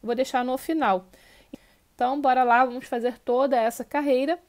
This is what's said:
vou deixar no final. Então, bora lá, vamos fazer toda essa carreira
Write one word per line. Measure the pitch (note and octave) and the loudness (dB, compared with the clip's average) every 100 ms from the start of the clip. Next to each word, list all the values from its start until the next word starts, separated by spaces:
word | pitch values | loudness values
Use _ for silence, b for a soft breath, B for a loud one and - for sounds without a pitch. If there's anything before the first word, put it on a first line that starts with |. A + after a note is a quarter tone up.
vou | G#3+ | -6
deixar | A#3+ C4 B3+ | -4 -2 -2
no | B3 B3+ | -2 -4
final. | - E4 B3+ F#3+ F#3 B B B B B B B _ | -4 -2 0 0 -4 B B B B B B B _
Então, | _ B3 C#4+ | _ -2 0
bora | C#4 B3+ | 2 2
lá, | B3+ A#3+ | 4 4
vamos | B3+ B3 - | 4 0 -6
fazer | A#3+ A#3 A#3 | -4 -4 -4
toda | - B3 C4+ B3+ | -2 0 2 2
essa | A3+ - | 0 -4
carreira | - D4 C#4+ B3+ C#4 F4 | -6 -4 0 0 0 -4